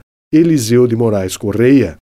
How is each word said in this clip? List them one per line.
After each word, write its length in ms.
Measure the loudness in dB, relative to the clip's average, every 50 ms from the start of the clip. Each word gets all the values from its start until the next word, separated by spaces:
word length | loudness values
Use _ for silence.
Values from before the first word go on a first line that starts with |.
| _ _ _ _ _ -2
Eliseu 560 | 0 0 2 2 0 -2 -2 0 0 2 2
de 80 | 2 0
Moraes 400 | -2 -2 -2 -2 -2 -4 -6 -8
Correia. 640 | -8 -8 -6 -2 0 2 2 2 2 0 -2 -8 -14 _